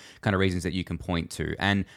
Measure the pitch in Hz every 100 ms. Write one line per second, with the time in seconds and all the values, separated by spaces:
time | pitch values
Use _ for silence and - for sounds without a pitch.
0 | - - 110 95 95 90 85 90 87 85
1 | - 85 82 - 78 78 98 101 92